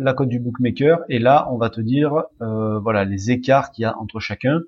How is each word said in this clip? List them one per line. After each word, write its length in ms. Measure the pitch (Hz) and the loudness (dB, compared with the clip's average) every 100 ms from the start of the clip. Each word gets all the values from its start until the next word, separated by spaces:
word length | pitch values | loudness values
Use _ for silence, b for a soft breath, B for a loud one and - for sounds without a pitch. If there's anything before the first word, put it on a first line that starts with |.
la 140 | 135 | -2
cote 160 | 131 135 | 0 -2
du 100 | 120 | -2
bookmaker, 580 | 120 117 123 - 139 165 - | -4 -2 -2 2 4 2 0
et 120 | 127 | 0
là, 260 | 117 143 - | 4 4 4
on 60 | 123 | -2
va 120 | 113 | -2
te 100 | 113 | -2
dire, 440 | 113 135 147 151 - _ | -2 0 2 0 -4 _
euh, 380 | 113 110 107 107 | -6 -4 -2 -2
voilà, 240 | 104 107 | 0 0
les 260 | 98 98 101 | 0 -2 -2
écarts 400 | 123 127 135 - | -2 2 2 2
qu'il 120 | - | -4
y 40 | 110 | -4
a 100 | - | -4
entre 220 | 110 110 | -8 -10
chacun. 440 | - 104 127 160 | -8 -4 0 0